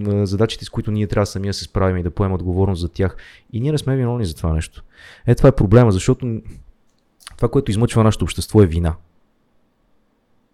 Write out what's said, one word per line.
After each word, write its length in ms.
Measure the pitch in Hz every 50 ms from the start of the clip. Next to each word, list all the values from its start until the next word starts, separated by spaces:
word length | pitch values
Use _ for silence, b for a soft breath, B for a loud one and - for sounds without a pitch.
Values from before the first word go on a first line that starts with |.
| 104 101
а, 180 | 101 101 104
задачите, 400 | 92 98 98 113 110 - - -
с 40 | -
които 220 | - 120 - 113
ние 160 | 107 107 104 95
трябва 180 | - 107 101
самия 240 | - - 95 98 101
да 80 | 95 -
се 60 | 92
справим 340 | - - 101 95 95 92 90
и 60 | 87
да 80 | 87
поемем 220 | - - 101 95 95
отговорност 460 | 85 87 92 87 92 98 98 95 82
за 80 | 85 85
тях. 280 | - - 98 90 - B B B B B B _ -
И 60 | 110
ние 120 | 123 147
не 60 | 156 147
сме 180 | 151 135 135
виновни 300 | 135 123 120 120 123 107
за 100 | 85 80
това 180 | - - 82 80
нещо. 300 | 80 - - - - - B B B B B B B B 117
Е, 80 | 123
това 140 | - - 135
е 60 | 127
проблема, 360 | - 107 92 101 120 123 113
защото 500 | 95 92 - - 131 - 131 120 113 110 - B B B - - _ _ _ _ _ _ _ _ _ _ _ - - -
това, 120 | - 117
което 220 | - 139 135 -
измъчва 320 | 98 107 120 117 - 117 110
нашето 220 | 110 104 - 92
общество, 360 | 80 - - - - - 107
е 40 | 101
вина. 300 | 85 80 85 85 80 80 - - _ _ _ _ _ _ _ _ _ _ _ _ _ _ _ _ _ _ _ _ _ _ _ _ _ _ _ _ _